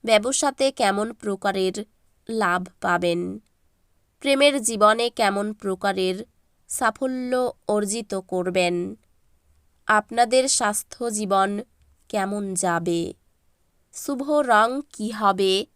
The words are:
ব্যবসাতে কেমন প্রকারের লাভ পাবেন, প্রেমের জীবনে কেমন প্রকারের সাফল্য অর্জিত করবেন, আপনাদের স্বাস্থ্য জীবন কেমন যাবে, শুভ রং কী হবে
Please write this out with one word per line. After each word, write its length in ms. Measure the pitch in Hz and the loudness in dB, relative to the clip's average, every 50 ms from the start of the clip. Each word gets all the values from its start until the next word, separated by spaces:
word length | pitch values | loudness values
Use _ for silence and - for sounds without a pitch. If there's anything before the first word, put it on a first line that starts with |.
| - | 2
ব্যবসাতে 600 | 220 226 208 208 247 269 - - 277 269 - 269 269 | 4 4 4 4 2 -2 0 0 0 0 2 0 0
কেমন 340 | 269 - 240 196 196 202 214 226 | 2 2 2 2 4 2 -2 -4
প্রকারের 600 | 226 _ - 208 196 190 - 202 190 190 190 185 190 208 208 _ _ _ _ _ _ _ _ - | -6 _ -4 -4 -4 -2 -2 -2 0 2 0 0 -2 -4 -10 _ _ _ _ _ _ _ _ -6
লাভ 340 | 226 220 208 180 175 180 180 - _ _ | -2 0 0 2 0 0 -2 -6 _ _
পাবেন, 400 | - 196 175 175 180 175 170 175 175 180 190 220 _ _ _ _ _ _ _ _ _ _ _ _ _ _ _ _ | -2 0 0 2 2 0 0 0 -4 -6 -8 -12 _ _ _ _ _ _ _ _ _ _ _ _ _ _ _ _
প্রেমের 320 | - 285 277 269 277 285 269 277 | 0 0 2 4 4 4 4 2
জীবনে 440 | 220 240 233 202 208 214 220 226 233 240 | -2 -2 2 4 4 4 4 4 -2 -4
কেমন 360 | _ - 226 202 202 202 202 214 | _ 0 0 0 0 0 -4 -4
প্রকারের 640 | 214 214 - 196 190 185 - 202 190 185 185 185 185 196 220 _ _ _ _ _ _ _ _ _ | -6 _ -6 -6 -6 -2 -2 -2 -2 0 -2 -2 -2 -6 -10 _ _ _ _ _ _ _ _ _
সাফল্য 640 | - - 262 220 214 - 269 262 262 254 254 247 254 254 254 240 - _ _ - | -6 -2 -2 -2 -2 -2 -4 -4 -4 -6 -4 -2 -2 0 0 -2 -4 _ _ -2
অর্জিত 440 | 208 214 208 196 208 233 220 _ 202 190 190 _ | 0 0 0 -2 -4 -6 -6 _ -8 -8 -6 _
করবেন, 460 | 185 185 175 185 180 185 180 175 175 175 175 190 214 _ _ _ _ _ _ _ _ _ _ _ _ _ _ _ _ _ _ - | -4 -4 -2 0 0 0 0 2 0 -2 -4 -6 -10 _ _ _ _ _ _ _ _ _ _ _ _ _ _ _ _ _ _ 0
আপনাদের 560 | 214 214 - _ 226 233 240 226 247 254 262 269 | 0 0 0 _ 2 2 2 4 4 2 4 2
স্বাস্থ্য 540 | - - 247 208 208 - - _ - - 240 233 | 0 0 0 0 -2 -2 -8 _ -10 -8 -6 -6
জীবন 400 | 214 208 214 185 196 190 190 196 202 208 240 _ _ _ _ _ _ _ _ _ | -4 -4 -2 0 2 2 2 0 -2 -6 -8 _ _ _ _ _ _ _ _ _
কেমন 320 | - 214 190 196 202 208 202 196 190 | -4 -4 -2 -2 -4 -6 -6 -4 -4
যাবে, 460 | 180 - 180 170 170 170 175 170 170 170 - - _ _ _ _ _ _ _ _ _ _ _ _ _ _ _ - | -2 0 0 0 0 0 0 -2 -2 -2 -4 -8 _ _ _ _ _ _ _ _ _ _ _ _ _ _ _ -18
শুভ 280 | - - - 285 247 277 285 302 294 285 | -12 -6 -6 -6 -4 -2 0 0 0 2
রং 220 | 247 233 208 226 233 254 277 285 _ | 4 4 4 4 4 0 -4 -8 _
কী 160 | - - 214 220 | -10 -8 -8 -8
হবে 400 | 226 208 220 196 196 190 196 190 190 196 - _ _ | -6 0 0 0 2 4 2 2 2 0 -2 _ _